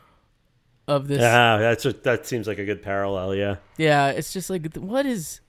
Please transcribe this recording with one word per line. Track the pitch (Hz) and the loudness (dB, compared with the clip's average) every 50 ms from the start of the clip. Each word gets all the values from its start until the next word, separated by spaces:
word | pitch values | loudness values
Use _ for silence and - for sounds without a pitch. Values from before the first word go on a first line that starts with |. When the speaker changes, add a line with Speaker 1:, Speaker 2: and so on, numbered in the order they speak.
| _ _ _ _ _ _ _ _ _ _ _ _ _ _ _ _ _ - | _ _ _ _ _ _ _ _ _ _ _ _ _ _ _ _ _ -2
Speaker 1:
of | 143 143 135 143 | 0 0 0 0
this. | 143 135 | 0 2
Speaker 2:
Yeah, | 120 117 113 120 120 117 110 104 | 4 6 6 6 6 6 6 4
that's | 110 117 117 110 - | 4 2 2 2 0
a, | 139 104 | -2 -4
that | - - 135 120 104 - - | -2 0 0 0 0 -2 -4
seems | 127 117 101 107 | -6 -6 -4 -4
like | 101 98 | -6 -6
a | 101 | -4
good | 98 104 95 - | -6 -6 -6 -6
parallel. | 101 98 98 98 98 98 95 90 95 98 | -6 -4 -2 -2 -2 -2 -2 -2 -2 -2
Yeah. | 98 101 101 101 - - _ _ - | -2 -2 -2 -4 -6 -10 _ _ -2
Speaker 1:
Yeah, | 160 156 147 143 139 139 | 0 2 4 4 2 2
it's | 135 - 151 - | 0 -2 -6 -8
just | - 196 170 - | -8 -10 -8 -6
like, | 190 180 151 160 - | -6 -6 -6 -8 -10
what | - - 185 226 269 285 269 | -10 -10 -4 -2 -2 -2 -2
is, | 247 196 156 - - - _ | -2 -4 -6 -10 -14 -16 _